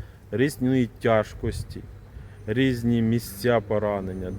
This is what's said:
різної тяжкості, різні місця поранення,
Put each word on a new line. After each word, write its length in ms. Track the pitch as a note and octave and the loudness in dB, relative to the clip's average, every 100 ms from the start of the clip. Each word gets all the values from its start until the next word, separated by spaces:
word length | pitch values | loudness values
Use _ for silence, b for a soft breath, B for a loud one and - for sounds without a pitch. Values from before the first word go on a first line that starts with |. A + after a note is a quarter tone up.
| B B B | B B B
різної 600 | G#2+ D3 - B2+ C3 A#2 - | 0 0 2 0 2 0 0
тяжкості, 800 | A#2 A2 G#2 - A2 - - - - - - B B B - | 2 2 2 -4 -6 -6 -8 -12 -14 -18 -18 B B B -2
різні 560 | A2+ C3+ A#2+ A#2 A#2 | 2 2 2 2 4
місця 580 | A2+ A#2 - - A#2+ A#2 | 4 2 -2 -2 2 2
поранення, 720 | G2+ G#2+ G#2 G2+ F#2+ F#2+ F#2 | 2 0 0 -2 -4 -6 -6